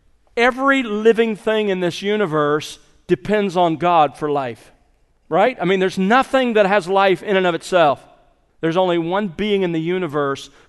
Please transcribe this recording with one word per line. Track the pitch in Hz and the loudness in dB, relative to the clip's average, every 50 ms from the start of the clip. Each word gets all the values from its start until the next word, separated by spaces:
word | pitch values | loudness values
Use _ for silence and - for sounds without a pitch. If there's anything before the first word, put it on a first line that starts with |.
| _ _ _ _ _ _ - - | _ _ _ _ _ _ -4 0
Every | 233 247 247 247 269 277 269 269 254 | 0 0 0 0 0 2 2 0 0
living | 226 208 208 214 226 226 208 233 226 220 | -4 -4 0 4 4 4 4 2 0 -2
thing | 170 - 220 214 214 214 202 | -4 -2 -2 -2 0 0 -2
in | 190 185 | -2 -2
this | 180 175 165 - | -2 -4 -4 -4
universe | 190 196 208 214 208 170 151 156 147 147 147 151 147 - - - _ _ _ _ _ - | -4 -4 -2 -2 -2 -2 0 0 0 0 0 -2 -4 -6 -16 -18 _ _ _ _ _ -2
depends | 180 - - - 208 214 202 202 156 | -2 -2 -2 -2 -2 0 0 0 0
on | 185 180 170 165 139 | 0 0 0 0 0
God | 156 175 175 170 151 143 131 - | 0 2 4 4 4 2 0 -4
for | 156 151 | -6 -4
life, | 143 143 135 123 117 - - - _ _ _ _ _ _ _ _ _ _ _ - | -4 -4 -4 -6 -10 -12 -18 -20 _ _ _ _ _ _ _ _ _ _ _ -4
right? | 151 165 196 233 - - | 0 2 2 2 0 -2
I | 170 | -2
mean, | 170 196 190 | 0 0 0
there's | 185 190 - 190 | 0 -2 -2 -2
nothing | 190 190 226 262 262 - - 269 262 247 226 | 0 2 2 2 2 2 0 0 0 2 2
that | 214 208 | 2 2
has | 185 196 208 170 170 | 4 2 0 0 0
life | 196 196 196 196 190 - - | 0 2 2 2 2 0 -2
in | 202 202 190 | -2 0 0
and | 185 | 0
of | 180 165 | 0 -2
itself. | 160 - - 185 180 165 147 131 - - - _ _ _ _ _ _ _ _ _ - | -4 -4 0 2 2 4 4 2 -2 -6 -20 _ _ _ _ _ _ _ _ _ -6
There's | - 160 160 180 | -4 -2 0 0
only | 185 185 170 170 | 0 0 0 -2
one | 165 165 180 196 214 202 | -2 -2 -2 -4 -4 -4
being | 151 - 196 214 202 196 | -6 -6 -4 -2 0 0
in | 190 175 165 | -2 -2 -2
the | 160 | -4
universe | 160 165 180 185 180 160 135 151 143 139 139 135 - - _ _ _ | -4 -4 -4 -4 -4 -4 -4 -4 -2 -4 -4 -8 -10 -18 _ _ _